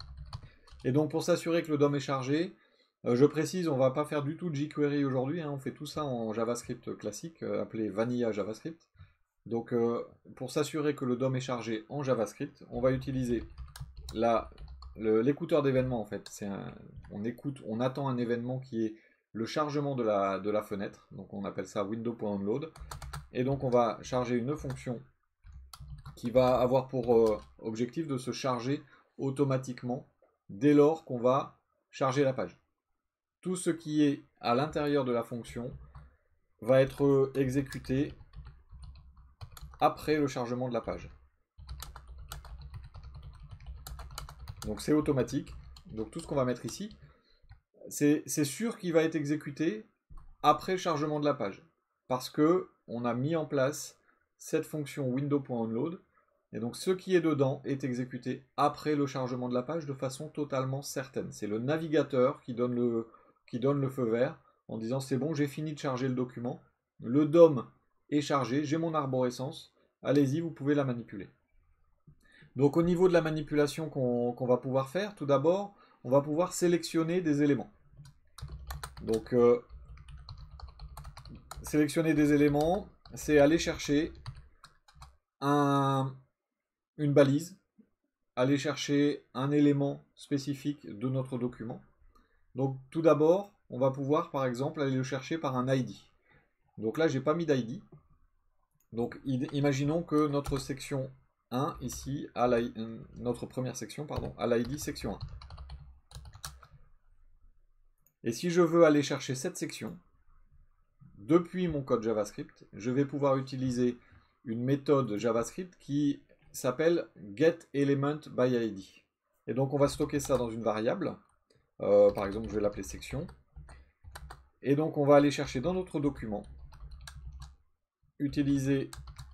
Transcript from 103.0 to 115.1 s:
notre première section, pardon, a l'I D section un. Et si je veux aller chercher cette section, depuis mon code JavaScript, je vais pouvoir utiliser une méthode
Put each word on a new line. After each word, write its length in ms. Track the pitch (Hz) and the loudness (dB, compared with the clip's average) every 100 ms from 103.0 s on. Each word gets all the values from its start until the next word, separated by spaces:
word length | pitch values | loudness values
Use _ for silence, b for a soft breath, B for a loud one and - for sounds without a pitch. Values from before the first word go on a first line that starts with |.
| - - | -14 -6
notre 300 | 123 120 123 | -6 -4 -6
première 300 | - 127 127 | -6 -6 -6
section, 300 | 110 - 151 | -10 -10 -8
pardon, 280 | - 127 - | -6 -6 -4
a 100 | 113 | 0
l'I 160 | 117 | 2
D 140 | 120 147 | 0 -4
section 380 | - - 120 90 | -8 -6 -8 -8
un. 40 | - - - - - - - - _ - - - - - - - - - _ - - - - _ _ _ _ _ _ _ | -10 -14 -16 -16 -16 -16 -18 -20 _ -18 -18 -16 -16 -16 -20 -20 -20 -20 _ -20 -20 -20 -20 _ _ _ _ _ _ _
Et 80 | 113 | -6
si 200 | 117 175 | -4 0
je 100 | 170 | 4
veux 240 | 165 170 160 | 6 8 8
aller 160 | 147 | 8
chercher 320 | 139 135 - | 2 -2 -4
cette 240 | 127 - - | -6 -6 -8
section, 400 | 143 - 113 - _ _ _ - _ - _ _ _ _ - - | -10 -8 -10 -12 _ _ _ -20 _ -20 _ _ _ _ -20 -12
depuis 500 | 107 170 175 185 175 | 4 4 4 -2 -2
mon 140 | 147 | -2
code 220 | 135 117 | 0 0
JavaScript, 640 | 110 107 101 - - - - | 2 0 -2 -6 -14 -16 -20
je 180 | 101 110 | -8 -2
vais 140 | 127 139 | 0 0
pouvoir 320 | 143 139 135 | 0 0 0
utiliser 600 | 131 131 131 123 123 120 b b b _ - | -2 -4 -2 2 0 0 b b b _ -8
une 180 | 113 | -4
méthode 540 | 127 139 139 139 123 | 0 0 2 2 2